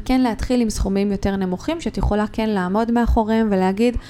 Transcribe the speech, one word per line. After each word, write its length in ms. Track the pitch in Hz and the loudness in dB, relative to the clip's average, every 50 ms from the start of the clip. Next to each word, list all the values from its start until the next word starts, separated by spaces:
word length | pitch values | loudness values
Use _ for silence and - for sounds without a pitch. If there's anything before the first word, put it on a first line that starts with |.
| 208 | 0
כן 160 | - 254 262 | 0 2 2
להתחיל 400 | 254 240 254 254 - - 254 247 | 2 0 0 -2 -2 0 2 2
עם 80 | 233 214 | 2 0
סכומים 420 | - - - 196 196 196 202 208 | 0 -2 -2 0 0 0 0 0
יותר 240 | 196 190 - 202 196 | 0 0 0 -2 0
נמוכים, 460 | 196 190 185 180 180 - - 320 339 | 0 -2 -2 -4 -4 -4 -4 -4 -4
שאת 160 | - 226 - 202 | -4 -6 -4 -2
יכולה 280 | 190 - 208 208 208 208 | -2 0 0 0 -2 -2
כן 180 | - - 220 220 | -2 -2 -2 0
לעמוד 420 | 214 190 180 180 190 214 233 226 | 0 -2 -2 0 0 0 0 2
מאחוריהם 560 | 233 240 233 220 - 240 214 214 220 226 226 214 | 2 2 2 2 2 2 2 2 2 2 2 2
ולהגיד, 460 | 202 185 185 185 196 202 233 247 233 220 - - | 2 2 2 2 2 2 0 0 0 -2 -8 -10